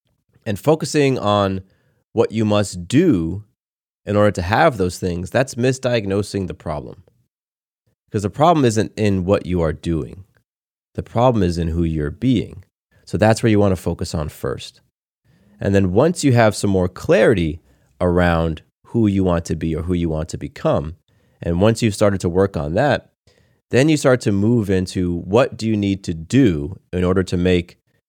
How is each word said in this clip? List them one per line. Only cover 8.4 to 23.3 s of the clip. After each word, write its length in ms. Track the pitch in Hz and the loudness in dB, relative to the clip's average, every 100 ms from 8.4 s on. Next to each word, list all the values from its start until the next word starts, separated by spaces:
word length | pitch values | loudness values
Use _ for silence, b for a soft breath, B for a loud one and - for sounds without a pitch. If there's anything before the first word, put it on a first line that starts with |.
| 165 160 | 2 4
isn't 280 | 123 110 92 | 2 2 -2
in 300 | - 104 95 | -2 0 0
what 220 | 90 101 82 | 0 0 0
you 160 | 90 | -2
are 100 | 80 | -2
doing. 500 | 78 85 80 62 92 - _ _ _ _ _ _ | -2 -4 -4 -6 -14 -20 _ _ _ _ _ _
The 80 | - | -12
problem 400 | - 117 127 113 | -6 2 2 4
is 160 | 90 85 | 0 0
in 100 | 87 | -4
who 140 | 85 | -2
you're 300 | 82 78 73 | -2 -2 -4
being. 500 | 80 127 113 95 95 - _ _ _ | -2 0 0 -2 -12 -20 _ _ _
So 140 | - 87 | -8 2
that's 240 | 107 113 | 2 4
where 80 | 120 | 2
you 80 | 101 | 4
wanna 160 | 101 | 2
focus 400 | 90 87 85 87 | 0 -4 -6 -6
on 140 | 82 78 | -6 -8
first. 520 | - 69 - - _ _ _ _ _ b b b b | -8 -8 -8 -12 _ _ _ _ _ b b b b
And 160 | 101 | 0
then 180 | 98 95 | 2 2
once 300 | 95 160 180 | 2 2 2
you 120 | 139 | 2
have 200 | 120 110 | 4 4
some 160 | - 104 | 2 0
more 180 | 95 90 | 0 0
clarity 720 | - - 185 185 101 80 85 _ _ _ _ | -4 0 2 4 2 0 -6 _ _ _ _
around 640 | 90 87 87 82 82 76 _ _ _ | 0 2 2 2 0 -4 _ _ _
who 200 | 117 107 | 0 2
you 160 | 98 | 2
want 200 | 92 85 - | 2 0 -2
to 100 | 82 | -6
be 180 | 80 | -4
or 80 | 78 | -4
who 120 | 85 | -2
you 140 | 87 85 | -2 -2
want 200 | 78 78 | -4 -6
to 100 | - | -10
become, 560 | 69 - 160 107 73 87 _ _ _ _ | -12 -6 -2 -2 -4 -12 _ _ _ _
and 180 | 85 85 | -4 2
once 220 | 107 113 | 2 2
you've 140 | 113 98 | -2 2
started 240 | 104 95 | 0 0
to 80 | 92 | -2
work 280 | 87 98 - | 0 0 0
on 180 | 73 | -4
that, 380 | 92 143 104 _ _ _ | -2 0 -2 _ _ _